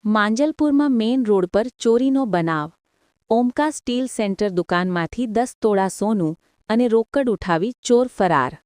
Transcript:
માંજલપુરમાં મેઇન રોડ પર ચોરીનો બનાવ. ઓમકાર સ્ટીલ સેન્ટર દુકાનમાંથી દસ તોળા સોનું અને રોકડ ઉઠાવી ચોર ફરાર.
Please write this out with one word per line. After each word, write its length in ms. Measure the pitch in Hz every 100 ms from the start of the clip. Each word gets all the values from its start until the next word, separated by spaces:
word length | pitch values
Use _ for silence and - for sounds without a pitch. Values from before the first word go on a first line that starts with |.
| 214
માંજલપુરમાં 840 | 214 208 220 302 - 302 277 294
મેઇન 340 | 240 220 262 220
રોડ 200 | 202 180
પર 200 | 202 240 _
ચોરીનો 460 | 233 233 269 269
બનાવ. 480 | 254 180 165 156 151 _ _ _ _ _ _
ઓમકાર 400 | 226 247 - 302
સ્ટીલ 360 | - - 247 262
સેન્ટર 420 | - 208 190 208
દુકાનમાંથી 800 | 175 170 175 185 175 165 - 240
દસ 300 | 214 247 -
તોળા 260 | 220 202 190
સોનું 500 | - 208 220 160 170 _ _ -
અને 200 | 226 247
રોકડ 400 | 226 220 285 254
ઉઠાવી 440 | 196 185 165 214 -
ચોર 240 | - 240 254 -
ફરાર. 400 | 190 151 127 156